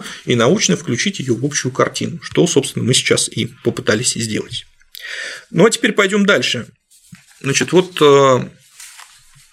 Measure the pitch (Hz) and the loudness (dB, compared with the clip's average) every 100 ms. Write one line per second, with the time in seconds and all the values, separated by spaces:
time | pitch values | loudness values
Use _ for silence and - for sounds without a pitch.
0 | - - - 120 120 214 - 175 - 117 | 0 -10 -2 2 4 2 0 -2 -2 -4
1 | 196 190 131 117 143 - 127 - 131 - | -4 -4 -4 -2 -2 -4 -4 -2 -2 -2
2 | 117 170 - - 170 139 - 123 113 131 | -8 -8 -6 0 2 0 -2 -4 -2 0
3 | - 143 - 117 117 - 117 113 120 107 | 0 0 -2 -4 -8 -6 -6 -4 -2 -2
4 | 127 117 113 104 - - - _ _ - | -2 -4 -6 -6 -8 -12 -16 _ _ -18
5 | - - - - - - 220 - 247 214 | -14 -12 -12 -14 -4 2 4 2 -2 0
6 | 196 208 196 151 120 131 - _ _ _ | 0 2 2 2 0 -4 -8 _ _ _
7 | - - _ _ 135 139 127 180 180 - | -20 -20 _ _ -2 -2 2 2 2 4
8 | 147 139 135 123 - - _ - - - | 6 6 6 4 -2 -14 _ -20 -20 -20
9 | - - _ - _ | -20 -20 _ -20 _